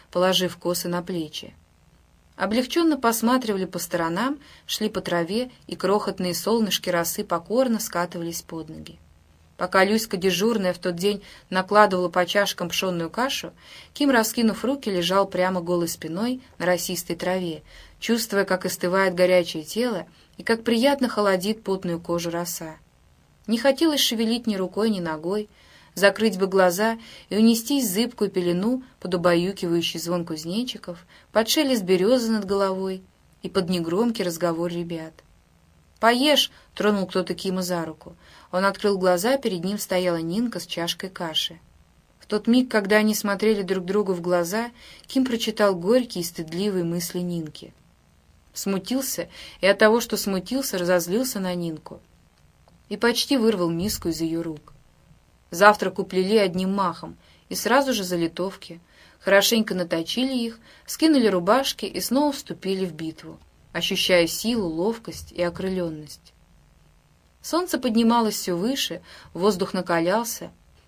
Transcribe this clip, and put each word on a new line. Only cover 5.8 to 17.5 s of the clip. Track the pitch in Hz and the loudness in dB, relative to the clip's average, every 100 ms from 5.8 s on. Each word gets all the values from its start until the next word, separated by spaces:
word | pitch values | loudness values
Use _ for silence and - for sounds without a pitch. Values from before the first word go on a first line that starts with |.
| - 208 - 190 185 | 0 0 0 -4 -4
солнышки | 170 - 226 208 - - | -2 0 0 0 -2 -2
росы | 175 165 - | -2 -2 -4
покорно | 208 170 - 226 254 220 | -4 -4 -2 0 2 0
скатывались | - 175 175 175 170 170 | -2 -4 -4 -4 -8 -8
под | - 165 156 | -10 -12 -12
ноги. | 156 156 - - _ _ _ _ - | -14 -16 -20 -20 _ _ _ _ -6
Пока | 180 190 | 0 4
Люська, | 190 220 - 190 | 4 4 0 0
дежурная, | 185 175 220 226 185 | 0 2 2 2 0
в | 180 | -2
тот | 185 170 | -4 -2
день | 196 202 - - - | -2 -2 -8 -20 -6
накладывала | 180 185 208 208 190 180 | -4 2 6 6 4 0
по | 180 | 0
чашкам | 170 202 196 - 175 | 0 0 0 -2 -6
пшенную | - 190 175 165 | -4 -2 -2 -4
кашу, | 220 262 - 170 - - - - | -4 -4 -4 -10 -16 -20 -20 -14
Ким, | - 285 | 0 2
раскинув | 247 220 - 226 196 | 4 2 2 0 0
руки, | 226 277 233 | -2 -4 -2
лежал | 185 175 190 196 | -2 0 2 2
прямо | 180 185 185 | 0 0 -2
голой | 170 175 170 | -2 -2 -2
спиной | - 156 170 233 254 - - | -6 -8 -6 -4 -6 -10 -6
на | |
росистой | 170 180 175 175 - 170 | 0 0 -2 -6 -6 -6
траве, | 180 185 175 | -4 -2 -4